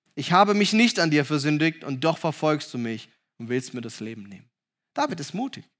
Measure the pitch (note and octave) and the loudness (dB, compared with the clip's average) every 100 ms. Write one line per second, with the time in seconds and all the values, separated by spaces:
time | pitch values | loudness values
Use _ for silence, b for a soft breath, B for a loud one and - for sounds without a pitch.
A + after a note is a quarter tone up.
0 | _ - C#3+ F3+ G#3 G#3 G3+ G#3+ A#3 G3 | _ -10 2 4 6 4 4 6 4 4
1 | E3 D3+ C3+ D3+ C#3+ D3+ D#3+ D#3+ - C3 | 4 4 2 0 0 2 0 -2 -6 -2
2 | D#3+ D#3+ E3 - D#3 D3+ - B2 A#2 A2 | 0 0 -2 -2 0 0 -2 -6 -6 -6
3 | - _ _ _ A#2+ B2 - B2+ A#2 - | -12 _ _ _ -4 -4 -4 -10 -10 -10
4 | A2 A2 G2+ F#2+ - _ _ _ _ - | -12 -12 -16 -18 -20 _ _ _ _ -4
5 | D4 F3 C#3+ F#3 C4+ - - _ | -4 -4 -8 -6 -6 -8 -18 _